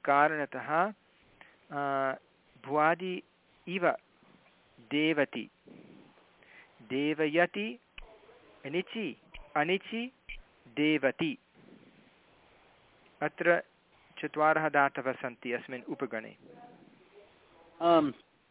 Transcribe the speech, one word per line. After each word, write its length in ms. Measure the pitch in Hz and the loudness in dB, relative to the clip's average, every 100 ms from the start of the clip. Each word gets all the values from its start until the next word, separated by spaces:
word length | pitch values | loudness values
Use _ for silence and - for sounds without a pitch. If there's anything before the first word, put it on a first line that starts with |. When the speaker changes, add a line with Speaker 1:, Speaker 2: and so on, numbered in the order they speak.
Speaker 1:
कारणतः, 880 | - 143 151 151 143 131 117 160 196 208 _ _ _ _ - _ - | 2 4 4 2 -6 -8 -2 0 0 -4 _ _ _ _ -20 _ -12
आ, 400 | 143 139 135 135 131 - _ _ - | -6 -4 -2 -2 -4 -12 _ _ -18
भुवादि 580 | 131 147 151 170 185 180 - _ _ _ - | -4 2 2 2 -4 -8 -12 _ _ _ -8
इव 220 | 185 170 - _ _ _ _ _ _ _ - | 0 0 0 _ _ _ _ _ _ _ -20
देवति, 720 | 117 147 156 147 139 123 101 _ - - - - - - _ _ - - - - | -4 0 2 2 0 -4 -12 _ -20 -20 -20 -20 -20 -20 _ _ -20 -20 -20 -20
देवयति, 960 | 110 127 147 151 156 160 175 202 220 240 _ - - - - - - - 135 | -6 -2 -2 0 0 2 0 -2 -6 -8 _ -20 -20 -20 -20 -20 -20 -18 -6
णिचि, 540 | 165 - 226 180 113 _ - - 151 | -6 -6 -6 -8 -8 _ -20 -4 -2
अणिचि, 560 | 156 190 - 226 254 - - - - _ - | 0 -2 -4 -8 -8 -12 -18 -20 -20 _ -8
देवति। 720 | 143 151 151 131 - 165 120 _ - - - - - _ _ _ _ _ _ _ _ _ _ _ - | 0 2 2 0 0 -4 -4 _ -20 -20 -20 -20 -20 _ _ _ _ _ _ _ _ _ _ _ -6
अत्र 400 | 151 - 170 170 - _ _ _ _ - | -6 0 2 2 0 _ _ _ _ -10
चत्वारः 500 | 151 151 151 156 156 | -6 2 4 4 2
धातवः 440 | 143 139 139 127 | 4 2 2 -6
सन्ति 400 | 123 127 120 123 | -6 -8 -8 -6
अस्मिन् 300 | 120 117 127 | -8 -8 -12
उपगणे। 540 | 113 - 127 113 110 107 - - - - - - _ - - _ _ - - - | -10 -8 -6 -6 -10 -18 -20 -20 -20 -20 -20 -20 _ -20 -20 _ _ -20 -20 0
Speaker 2:
आम्, 300 | 170 165 147 - _ _ _ | 4 6 4 -2 _ _ _